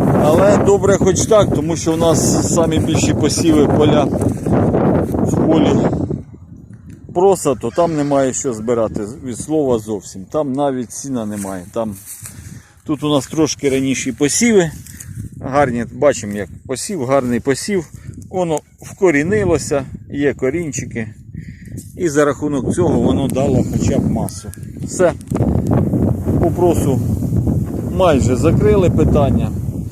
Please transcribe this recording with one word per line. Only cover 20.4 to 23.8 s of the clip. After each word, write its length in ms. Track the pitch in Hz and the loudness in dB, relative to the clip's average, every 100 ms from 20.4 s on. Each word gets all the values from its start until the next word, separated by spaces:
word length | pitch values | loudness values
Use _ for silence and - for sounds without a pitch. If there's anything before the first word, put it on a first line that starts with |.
| 131 165 165 - 117 120 110 - - - - - - - - - | -2 -2 -4 -8 -8 -8 -8 -12 -16 -16 -16 -16 -14 -14 -14 -4
І 120 | 175 | 0
за 160 | 143 | 2
рахунок 500 | 147 135 147 143 113 | 2 2 -2 -2 -2
цього 260 | - 170 131 | 0 2 2
воно 280 | 123 131 135 | 2 2 0
дало 360 | 127 139 127 - | 0 2 2 0
хоча 260 | - | 0